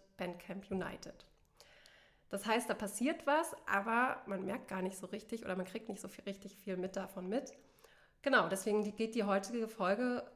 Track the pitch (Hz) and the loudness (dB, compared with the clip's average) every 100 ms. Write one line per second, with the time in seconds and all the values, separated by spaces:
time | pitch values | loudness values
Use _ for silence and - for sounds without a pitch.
0 | - - 180 175 - 190 196 190 170 - | -14 -6 -6 -6 -8 -10 -4 -2 -2 -6
1 | - - - _ _ - - - - - | -12 -16 -20 _ _ -20 -20 -20 -20 -20
2 | - _ _ 196 208 226 240 196 202 - | -20 _ _ -4 2 2 2 0 -2 0
3 | 254 311 - 302 330 - - 202 214 226 | 0 2 4 4 2 -4 0 2 4 4
4 | 262 - - 196 190 240 - 190 185 190 | 4 0 -4 -4 -2 -4 -4 -2 -2 -4
5 | 185 202 - 226 214 185 180 226 226 196 | -8 -8 -6 -6 -4 -4 -4 -6 -8 -8
6 | 190 - - 196 196 - - 180 185 196 | -10 -10 -8 -8 -10 -12 -6 -4 -4 -4
7 | 190 190 185 240 - - - - - - | -6 -6 -2 -2 -2 -10 -20 -20 -20 -20
8 | - _ 277 254 165 196 220 214 208 208 | -20 _ 4 6 6 2 2 2 2 0
9 | 226 233 202 202 202 233 220 - 185 202 | 0 2 4 4 2 -2 -2 0 2 4
10 | 247 247 - | 2 0 -4